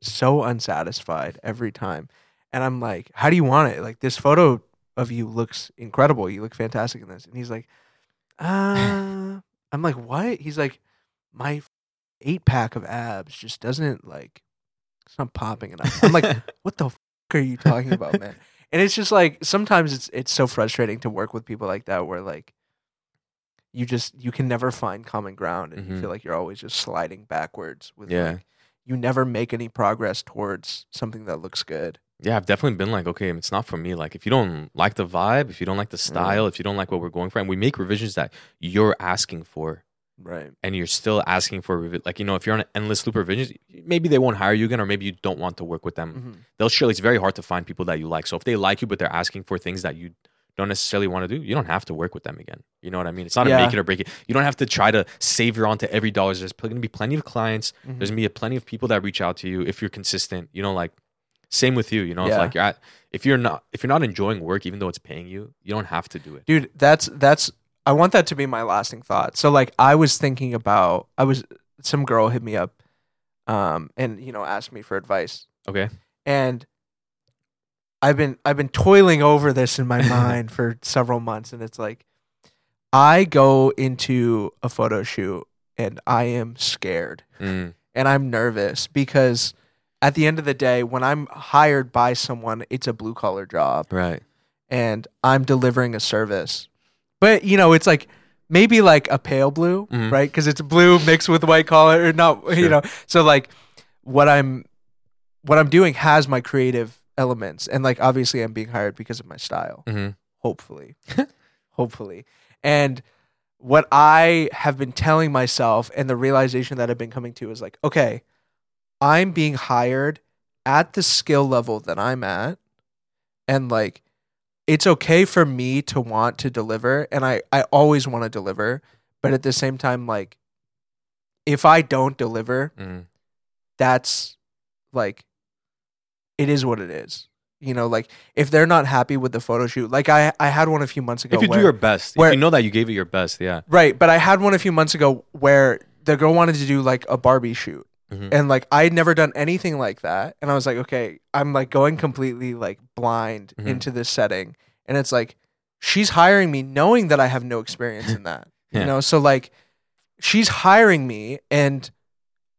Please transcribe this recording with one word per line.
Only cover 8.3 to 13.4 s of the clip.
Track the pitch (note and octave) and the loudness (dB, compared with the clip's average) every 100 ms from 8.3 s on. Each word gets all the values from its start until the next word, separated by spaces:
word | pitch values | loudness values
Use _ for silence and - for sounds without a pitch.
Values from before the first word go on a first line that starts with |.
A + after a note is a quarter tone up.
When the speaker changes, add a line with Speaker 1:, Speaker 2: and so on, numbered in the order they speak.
| - | -10
Speaker 1:
"Uh," | E3 G3 G3 G3+ G3 G3 G3 F#3+ F#3+ G3 - _ | -4 -2 -2 0 -2 -2 -6 -10 -10 -12 -18 _
Speaker 2:
<laughs> | _ | _
Speaker 1:
I'm | C#3+ | -6
like, | E3 B2+ | -4 -4
"What?" | A#2 C#3 A3+ A3+ | -8 -6 -6 -6
He's | D3+ D3 | -8 -6
like, | C#3+ - _ _ _ _ _ | -6 -6 _ _ _ _ _
"My | A2 C3+ D3 | -12 -8 -8
f-, | - _ _ _ _ _ | -12 _ _ _ _ _
eight | C3+ F3+ - | -8 -6 -2
pack | B2 A2+ A#2 | -2 -2 -8
of | G2 | -12
abs | A#2+ A#2 G2 D#2+ | -12 -10 -12 -14
just | - | -20